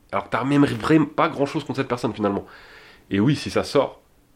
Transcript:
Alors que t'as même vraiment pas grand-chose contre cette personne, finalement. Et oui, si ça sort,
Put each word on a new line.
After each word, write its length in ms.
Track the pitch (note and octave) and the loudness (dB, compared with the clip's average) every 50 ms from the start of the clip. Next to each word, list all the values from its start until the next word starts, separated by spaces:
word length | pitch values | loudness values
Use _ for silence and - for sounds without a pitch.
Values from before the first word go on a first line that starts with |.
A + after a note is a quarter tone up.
| _ _ | _ _
Alors 120 | - G2+ - | -6 -6 -4
que 40 | - | -4
t'as 120 | - A2+ A#2 | -4 -4 -2
même 220 | C3+ C#3+ C#3+ C#3+ | 2 4 4 4
vraiment 400 | - A#2+ A2+ - - D#3+ D#3 D3+ | 2 2 -4 0 4 4 4 4
pas 220 | - - - D3+ E3+ | 2 0 0 0 0
grand-chose 340 | C3 A#2 C#3 C#3 - D#3+ - | 0 -2 -4 -2 -2 -6 -6
contre 140 | - B2+ B2+ | -6 -4 -6
cette 80 | C3 C3 | -4 -4
personne, 260 | A#2+ A#2 - A#2+ G2+ | -4 -4 -4 -6 -4
finalement. 300 | G#2 G#2 G2+ G2+ F#2+ - - - - - - - - - - - - _ _ | 0 0 0 0 -2 -6 -8 -20 -20 -20 -20 -20 -20 -20 -20 -20 -20 _ _
Et 80 | G2 G2 | 0 2
oui, 160 | G#2 C#3 C#3+ | 2 2 2
si 160 | C3+ - G#2 | 0 -2 -4
ça 120 | - A2 F#2 | -4 -4 -4
sort, 360 | - - C#3+ B2+ - - - _ _ _ _ _ _ _ | 0 0 0 0 0 -4 -14 _ _ _ _ _ _ _